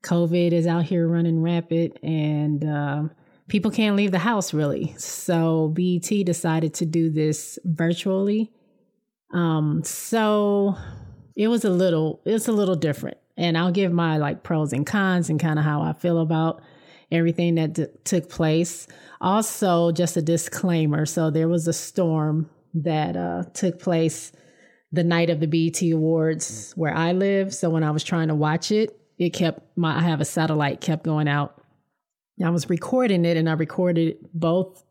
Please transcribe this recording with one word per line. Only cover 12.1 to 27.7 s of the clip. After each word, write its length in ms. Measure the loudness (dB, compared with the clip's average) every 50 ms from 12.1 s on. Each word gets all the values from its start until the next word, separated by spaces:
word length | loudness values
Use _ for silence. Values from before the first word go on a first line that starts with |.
| -2 -4 _
it's 220 | -2 -2 0 0 0
a 40 |
little 220 | 2 2 2 2 2
different. 440 | 0 0 -2 -2 -2 -6 -10 -10 _ _ _ _
And 200 | -4 -2 0 0
I'll 160 | 0 0 0
give 200 | 2 2 0 2
my, 240 | 2 0 0 2 0
like, 260 | 0 0 -2 -4 -6
pros 300 | _ -2 -2 0 0 -2
and 120 | -2 -4 -4
cons 460 | -2 0 0 2 2 2 0 0 0
and 80 | 0 0
kinda 240 | 0 0 2 2
how 200 | 0 0 0 0
I 100 | -2 -2
feel 260 | -4 -2 -2 0 2 2
about 440 | 2 2 0 0 0 0 -2 -6 -14 -20 -20 -20 -20 -20 -20 -20 _ _
everything 440 | 0 0 2 2 0 0 0 2 2
that 200 | 0 0 -2 -2
d-, 120 | -4 -6 -6 -8 -14 _
took 240 | -2 -2 -2 -2 -4
place. 580 | -4 -2 0 2 2 2 0 -2 -4 -12 -16 -20 -20 -20 -20 -20 -12 -4
Also, 720 | -2 0 2 2 0 -2 -2 -2 0 2 2 4 4 2
just 240 | 2 2 0 0 0
a 60 | -2
disclaimer. 840 | 0 0 0 0 -2 -6 -6 -2 0 0 2 2 2 2 2 0 0
So 240 | -2 0 0 0 0
there 180 | 2 2 2 2
was 180 | 2 0 0 -2
a 40 |
storm 800 | -4 -4 -6 -6 -2 -2 0 0 0 0 0 0 0 -2 -2 -4 _ _ _ _ -6
that, 420 | -4 -2 0 0 0 -2 -2 -4
uh, 280 | -4 -4 -4 -4 -4 -6 -8 _
took 240 | -2 -2 -2 -2 -2
place 540 | -2 0 0 2 2 0 -2 -4 -14 -18 -20 -20 _ -20 _ _ -20 _ _ _ _ _
the 140 | -2 0 2
night 260 | 2 2 2 2 2
of 100 | 2 0
the 60 | 0
B 200 | 0 2 2 2
E 40 | 2
T 200 | 0 0 0 2
Awards 800 | 2 2 2 2 2 2 2 0 0 -2 -6 -10 -10 -14 -14 -14 -6
where 180 | -4 -4 -2 0
I 180 | 0 0 0
live. 420 | 2 2 2 2 2 0 0 -2 -4
So 160 | -2 -2 0